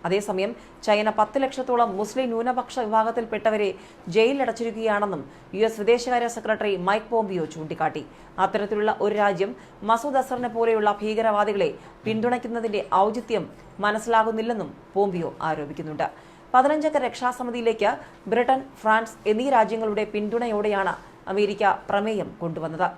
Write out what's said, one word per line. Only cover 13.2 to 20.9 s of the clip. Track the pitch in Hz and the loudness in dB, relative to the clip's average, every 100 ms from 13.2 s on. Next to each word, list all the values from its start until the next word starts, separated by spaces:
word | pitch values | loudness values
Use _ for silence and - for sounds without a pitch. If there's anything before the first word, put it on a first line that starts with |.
| - 214 143 - - - | -2 -4 -4 -14 -20 -4
മനസ്സിലാകുന്നില്ലെന്നും | 208 214 226 226 220 220 226 226 156 - - | -2 -2 2 2 4 0 -4 -4 -6 -12 -6
പോംപിയോ | 196 202 180 160 - 160 | 0 0 0 -6 -4 -4
ആരോപിക്കുന്നുണ്ട്. | 156 143 135 156 151 156 - - - - | -4 -6 -10 -10 -4 -4 -4 -20 -20 2
പതിനഞ്ചംഗ | 254 277 302 302 302 247 | 4 4 2 0 0 -2
രക്ഷാസമിതിയിലേക്ക് | - 247 247 247 240 226 220 202 - - - - | -2 -4 -4 -6 -2 -2 2 0 0 -10 -16 -2
ബ്രിട്ടൻ, | 240 247 262 269 - | 0 2 0 -2 -4
ഫ്രാൻസ് | 220 220 226 - - | 2 2 0 -6 0
എന്നീ | 214 269 254 | 0 4 4
രാജ്യങ്ങളുടെ | 202 220 220 208 208 | 4 0 -2 -2 -2
പിന്തുണയോടെയാണ് | 208 208 233 240 208 214 202 185 | -2 -2 -2 -2 0 0 0 0